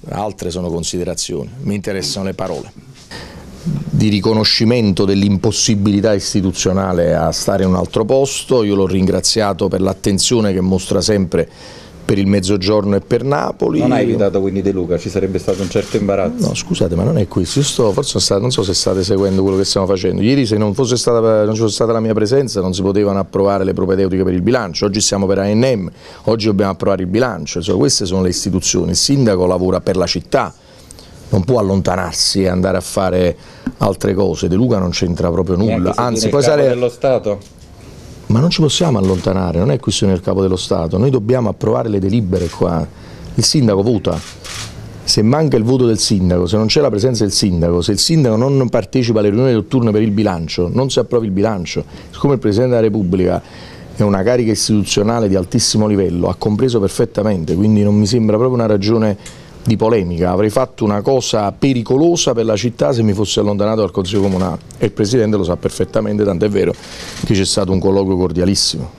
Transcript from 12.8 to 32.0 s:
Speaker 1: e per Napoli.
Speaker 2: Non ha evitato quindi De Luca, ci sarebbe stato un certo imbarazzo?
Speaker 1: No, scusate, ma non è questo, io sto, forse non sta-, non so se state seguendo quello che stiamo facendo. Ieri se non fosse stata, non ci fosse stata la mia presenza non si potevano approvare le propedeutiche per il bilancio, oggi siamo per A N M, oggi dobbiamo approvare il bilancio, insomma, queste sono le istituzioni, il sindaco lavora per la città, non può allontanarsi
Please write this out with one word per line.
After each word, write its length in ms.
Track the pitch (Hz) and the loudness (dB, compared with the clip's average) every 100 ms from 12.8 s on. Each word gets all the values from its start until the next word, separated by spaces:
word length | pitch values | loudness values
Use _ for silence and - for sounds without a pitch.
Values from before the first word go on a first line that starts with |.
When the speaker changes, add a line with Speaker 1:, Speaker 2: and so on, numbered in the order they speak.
| 101 98 | 2 -2
Speaker 1:
e 20 | |
per 240 | - 120 | 0 -2
Napoli. 560 | 127 147 131 - - - | 0 0 -2 -2 -2 0
Speaker 2:
Non 140 | 127 | 2
ha 80 | 120 | 2
evitato 400 | 117 113 101 98 | 0 2 0 0
quindi 200 | 98 98 | -2 0
De 120 | 95 | -2
Luca, 240 | 95 87 85 | -2 -2 -2
ci 100 | 101 | -2
sarebbe 320 | 95 95 95 | -2 -2 -2
stato 220 | - 95 | -2 -4
un 80 | 92 | -2
certo 260 | 104 - 113 | -4 -2 -2
imbarazzo? 520 | 101 98 92 247 202 | 0 0 -2 -4 -4
Speaker 1:
No, 60 | |
scusate, 400 | - - - 90 85 | -4 -6 -2 0 0
ma 80 | |
non 140 | 107 160 | 0 0
è 80 | 95 | 0
questo, 300 | - 87 - | -2 -2 0
io 60 | 139 | 0
sto, 280 | - 113 | 2 2
forse 180 | 92 - 107 | 2 -2 -2
non 60 | |
sta-, 180 | - 101 | 0 0
non 120 | 120 | 0
so 120 | 127 | 0
se 100 | 98 | 0
state 280 | 90 - 95 | 0 0 0
seguendo 400 | 90 98 98 95 | 0 2 2 2
quello 140 | 98 95 | 2 2
che 80 | |
stiamo 240 | 98 101 92 | 0 0 0
facendo. 340 | 95 95 90 | 0 0 0
Ieri 240 | 104 139 117 | 2 2 2
se 120 | 107 | 0
non 160 | 107 | 0
fosse 240 | 98 127 120 | 0 0 0
stata, 480 | - 117 113 110 107 | 2 2 4 2 2
non 80 | |
ci 80 | 110 | 2
fosse 140 | 113 104 | 0 0
stata 180 | 113 | 0
la 80 | 113 | 0
mia 120 | 110 | 0
presenza 460 | 107 104 135 127 98 | 0 2 2 0 -2
non 140 | 92 | -2
si 80 | 90 | -2
potevano 380 | 95 98 101 98 | 0 2 2 0
approvare 440 | 92 98 98 101 | -2 0 2 2
le 80 | 95 | 0
propedeutiche 540 | 95 92 95 95 92 95 | 0 0 2 2 0 0
per 80 | |
il 80 | 92 | 0
bilancio, 460 | 92 127 101 - 104 | 2 0 -2 -2 -2
oggi 120 | 107 | 0
siamo 260 | - 101 95 | 0 0 0
per 140 | 95 | 0
A 60 | 98 | 2
N 140 | 107 | 2
M, 300 | 131 117 87 - - - | 2 0 -4 -10 -20 -6
oggi 240 | - 113 107 | -2 0 0
dobbiamo 260 | 98 101 | 0 0
approvare 300 | 92 98 95 | 0 -2 0
il 40 | 90 | 0
bilancio, 520 | 104 127 92 - - | 0 0 -4 -8 -6
insomma, 180 | - 95 | -2 0
queste 280 | 139 - 95 | 2 0 -2
sono 180 | 92 | 0
le 60 | 92 | 0
istituzioni, 600 | 90 101 92 - 98 85 | -2 -2 -2 0 0 0
il 80 | 90 | 0
sindaco 480 | - 143 120 95 90 | 0 2 2 2 2
lavora 340 | 90 92 92 | 2 0 0
per 160 | - 92 | 0 0
la 120 | 87 | 0
città, 460 | 87 - 139 101 - - - - - - - - | -2 0 0 0 -8 -20 -20 -20 -20 -20 -20 -2
non 160 | 104 87 | -2 2
può 120 | 123 | 0
allontanarsi 840 | 101 98 87 92 | 2 0 0 -2